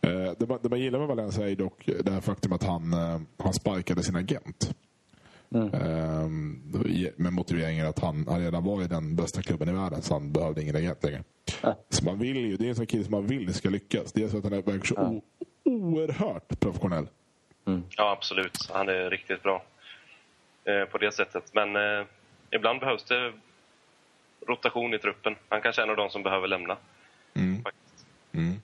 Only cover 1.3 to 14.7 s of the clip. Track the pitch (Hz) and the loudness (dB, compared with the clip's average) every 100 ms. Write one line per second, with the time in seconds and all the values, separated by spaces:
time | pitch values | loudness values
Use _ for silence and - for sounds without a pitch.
1.3 | 98 104 95 95 - - 85 92 95 98 | -2 0 0 -2 -4 -4 0 0 0 -2
2.3 | 101 98 90 95 87 82 85 82 82 80 | -2 0 0 0 -2 0 0 0 -2 -6
3.3 | _ 92 92 - 95 90 87 87 87 95 | _ -2 0 0 -2 0 0 0 0 0
4.3 | 143 - - - - _ _ _ - - | -4 -4 -6 -4 -4 _ _ _ -20 -20
5.3 | - _ 117 107 95 82 80 113 160 80 | -20 _ 0 0 0 0 0 0 0 0
6.3 | - 151 147 143 - - - 90 - 87 | -2 -4 -8 -6 -2 0 2 0 0 0
7.3 | 90 87 85 80 80 78 78 90 76 76 | 0 0 0 0 0 0 0 0 0 0
8.3 | 85 87 85 90 101 90 85 78 82 85 | 0 0 0 0 0 0 -2 0 0 0
9.3 | - 90 85 78 92 95 80 - 76 73 | -2 -2 0 0 0 -2 -4 -2 -2 0
10.3 | 76 80 78 76 73 85 76 73 69 - | 0 0 0 0 0 0 0 -2 -2 -10
11.3 | _ - - - 104 - - 85 98 120 | _ -8 0 0 0 0 0 2 0 -2
12.3 | 135 120 95 117 117 113 117 98 104 101 | 0 0 0 0 0 0 0 2 0 2
13.3 | 135 92 92 98 101 - 110 - - 107 | 0 0 0 2 0 0 -2 0 0 0
14.3 | 104 101 98 95 | 0 0 0 0